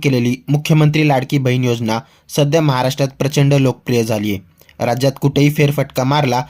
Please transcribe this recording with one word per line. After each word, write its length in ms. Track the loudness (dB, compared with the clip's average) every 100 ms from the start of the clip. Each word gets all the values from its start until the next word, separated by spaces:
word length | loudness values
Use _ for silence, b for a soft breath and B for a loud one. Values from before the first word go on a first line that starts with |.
केलेली 320 | 0 0 0 -4 -2
मुख्यमंत्री 600 | -4 2 2 4 2 0
लाडकी 300 | 0 0 -2
बहीण 260 | 0 0
योजना 360 | 0 -2 -2 -4 b b b
सध्या 320 | -2 0 2
महाराष्ट्रात 460 | 2 0 -2 -2 -4 -2
प्रचंड 340 | -2 2 2
लोकप्रिय 500 | 4 2 -2 -2 -2
झाली 300 | 0 -2 -2
आहे. 60 | -6 -8 b b -6 -4
राज्यात 260 | 0 -2 0
कुठेही 280 | -2 2 2
फेरफटका 520 | 2 0 0 -4 -4
मारला 400 | -2 0 0 -2